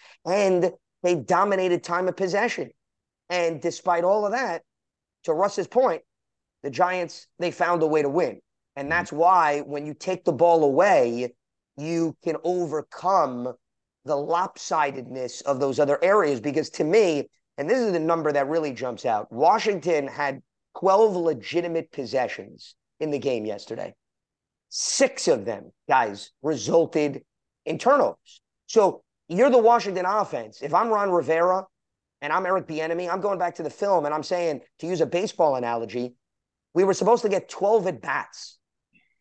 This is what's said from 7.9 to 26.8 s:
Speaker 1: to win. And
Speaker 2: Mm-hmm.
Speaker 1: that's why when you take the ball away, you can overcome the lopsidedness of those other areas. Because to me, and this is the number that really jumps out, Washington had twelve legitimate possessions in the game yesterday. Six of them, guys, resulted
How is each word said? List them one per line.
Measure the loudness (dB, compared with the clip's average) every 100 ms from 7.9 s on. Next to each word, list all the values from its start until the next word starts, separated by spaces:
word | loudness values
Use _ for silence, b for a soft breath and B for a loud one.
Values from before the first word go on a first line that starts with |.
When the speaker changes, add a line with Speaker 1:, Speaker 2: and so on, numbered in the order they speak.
| 2
Speaker 1:
to | 2
win. | 0 -2 -4 _ _ _
And | -12 -4
Speaker 2:
Mm-hmm. |
Speaker 1:
that's | -2 -2
why | 2 4 6 4 0
when | -4 -8
you | -8
take | -8 -6 -2
the | -2
ball | 4 4 6
away, | 4 4 6 6 4 0 -6 -10 _ _ _ -12
you | -6 -2 -4 -4
can | -6 -4
overcome | -2 -2 -2 -6 -8 -6 0 2 2 -2 -8 -10 _ _ _ _
the | -4
lopsidedness | -4 0 -2 -2 -8 -4 0 0 -4 -10 -10 -10 -8
of | -4 0
those | 0 2
other | 2 2
areas. | 4 4 2 0
Because | -2 -4 -4
to | -4
me, | 2 4 4 0 -4 _ _ -10
and | -2
this | 0
is | 0
the | 0
number | 0 0 0
that | 0 0
really | -2 -4
jumps | -6 -8 -6 -2
out, | -2 -4
Washington | 0 2 4 0 -2 0 -2 -2
had | -6 -6 -6 -14 _ _ -2
twelve | 2 4 4 2
legitimate | -2 -4 -4 -4 -2 -4 -6
possessions | -10 -6 -2 -2 -6 -14 -20 -20 _ _ _
in | -6
the | -4
game | -2 -4 -4
yesterday. | -8 -10 -10 -10 -14 _ _ _ _ _ _ _
Six | -8 -4 0 0 0 0
of | 0
them, | -2 -10 -12 _ 0
guys, | 2 2 -4 -16 _
resulted | -4 -4 0 2